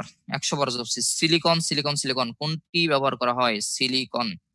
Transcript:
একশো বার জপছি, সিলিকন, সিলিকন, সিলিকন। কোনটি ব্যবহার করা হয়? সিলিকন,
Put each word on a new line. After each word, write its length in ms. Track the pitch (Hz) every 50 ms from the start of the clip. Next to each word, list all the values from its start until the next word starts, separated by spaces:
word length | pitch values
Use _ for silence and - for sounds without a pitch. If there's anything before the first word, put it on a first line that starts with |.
| - - - _ _ - -
একশো 220 | 151 - - 160
বার 140 | 143 139 127
জপছি, 320 | 120 123 117 113 - 123
সিলিকন, 580 | 117 - - - 165 160 170 160 160 170 170 165
সিলিকন, 340 | 160 - 151 143 139 147 147
সিলিকন। 380 | 143 - 131 127 131 123 117
কোনটি 560 | 113 - 147 151 160 151 - _ - 170 170 160
ব্যবহার 280 | 143 139 135 135 127
করা 180 | 117 123 123 120
হয়? 260 | 127 123 117 110 104
সিলিকন, 760 | - - - - 135 123 131 131 127 - - 120 120 107 90 - _ _